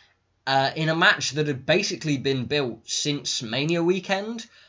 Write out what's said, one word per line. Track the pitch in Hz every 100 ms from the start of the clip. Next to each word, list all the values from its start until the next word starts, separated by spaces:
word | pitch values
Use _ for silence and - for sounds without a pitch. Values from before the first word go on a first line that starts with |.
| _ _ _ _ -
uh, | 135 135 -
in | 160
a | 160
match | 190 170 -
that | 135 147
had | 131 -
basically | 175 196 180 156 139
been | 135 135 110
built | 147 131 110 -
since | - 147 143 - -
Mania | 113 123 151 170
weekend, | 170 190 185 196 214 233 - -